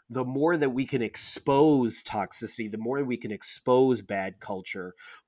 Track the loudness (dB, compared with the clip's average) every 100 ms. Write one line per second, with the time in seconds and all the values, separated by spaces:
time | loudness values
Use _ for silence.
0 | -10 -6 -4 0 2 2 0 0 -2 -2
1 | -2 -2 -2 0 2 6 6 6 2 -2
2 | -4 -4 -4 -4 -6 -6 -6 -6 -4 -2
3 | -2 -4 -6 -6 -4 -2 4 6 6 2
4 | -2 -4 -6 -8 -10 -10 -10 -10 -12 -14
5 | -20 -20